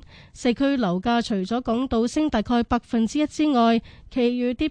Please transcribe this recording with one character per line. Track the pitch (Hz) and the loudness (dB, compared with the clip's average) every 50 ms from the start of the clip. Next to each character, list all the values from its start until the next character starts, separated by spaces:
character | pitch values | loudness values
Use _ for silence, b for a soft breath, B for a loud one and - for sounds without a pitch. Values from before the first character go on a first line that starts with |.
| B B B B B B B | B B B B B B B
四 | - - 254 226 | -4 -2 -2 0
區 | - 277 277 285 | 2 0 0 2
樓 | 254 233 180 175 185 | 0 0 0 0 0
價 | - 240 233 233 | 0 0 0 0
除 | 226 - 220 | 0 -2 -2
咗 | 190 185 190 226 254 | -4 -2 -2 -4 -4
港 | 254 247 226 240 269 | -2 -2 -2 -2 -2
島 | 262 247 226 233 | 0 0 0 0
升 | 240 - 302 311 294 | 0 0 0 0 0
大 | - 220 | 0 -2
概 | 208 - 247 233 233 | 0 0 0 0 0
百 | - 247 233 | 0 -2 -2
分 | - - - 226 226 | -2 -2 0 0 0
之 | 214 - 294 | 0 0 -2
一 | 302 | -2
之 | 294 - - 302 302 | -2 0 0 0 2
外， | 277 240 226 226 233 226 B B B B B - | 4 4 4 4 4 2 B B B B B -8
其 | - 269 240 240 247 | -2 0 0 0 0
餘 | 247 247 247 254 | 0 -2 -2 -2
跌 | - 311 311 | -2 -4 -4